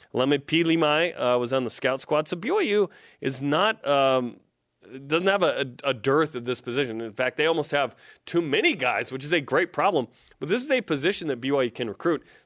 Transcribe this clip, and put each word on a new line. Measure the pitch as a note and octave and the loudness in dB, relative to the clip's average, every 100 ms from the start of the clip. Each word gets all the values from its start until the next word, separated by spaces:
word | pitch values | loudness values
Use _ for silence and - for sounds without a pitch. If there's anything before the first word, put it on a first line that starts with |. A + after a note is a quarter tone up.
| _ | _
Leme | A#2+ C3+ C#3+ | 0 2 0
Pilimai, | C#3+ D#3+ E3 E3 D3+ D3+ E3+ - | 0 0 2 2 2 2 0 0
uh, | B2 B2 | 2 2
was | A#2+ | 2
on | C3 | -2
the | A#2 | -2
scout | - C3 C3 | -2 -2 -2
squad. | - D3+ D3+ | 0 -2 0
So | E3+ | -6
B | A3+ | -2
Y | G#4 | 0
U | C4 G#3 F3+ - - _ | 2 0 0 -6 -20 _
is | C3+ B2+ | -6 -4
not, | C#3+ D#3 G#3+ G#3+ C#3+ | 0 2 2 0 0
um, | C#3+ C3+ C3 A#2+ - _ _ _ _ F#2+ C3+ C#3 | 4 4 2 -2 -8 _ _ _ _ -20 -18 -2
doesn't | E3 F#3+ | 0 2
have | G3 | 4
a, | D#3+ B2 C3+ A#2+ | 2 2 -4 -4
a, | C#3 | -4
a | A#2+ | -2
dearth | C3+ D3 D#3 B2 | 2 2 2 -2
at | A#2+ | -6
this | B2 | -6
position. | B2 B2+ B2+ A2+ | -4 -2 -2 -4
In | A2+ | -6
fact, | G#2 B2+ - | -2 -2 0
they | D#3 | 0
almost | E3 C#3+ | 0 0
have | C#3+ B2+ - - - - | -2 -2 -6 -20 -20 -4
too | E3+ | -2
many | D#3 D#3+ D#4+ F3+ | 0 2 2 0
guys, | B2 G#2+ A#2+ | -2 -2 -4
which | C3 D3 | -8 -2
is | |
a | E3+ | -2
great | B2+ D3 F#3 | 2 0 0
problem. | - F#3+ D#3+ A#2 _ _ _ | 0 2 2 -2 _ _ _
But | D3+ | -2
this | A#3+ | -2
is | C#4+ | 0
a | C4 | -2
position | - C#3+ E3 G3 D#3+ | 0 0 0 -2 -4
that | A#2+ | -4
B | C3 | 0
Y | C#3+ | 0
U | B2 | 0
can | - A2+ | -2 -6
recruit. | - E3+ C#3 - - | -2 -2 -2 -4 -20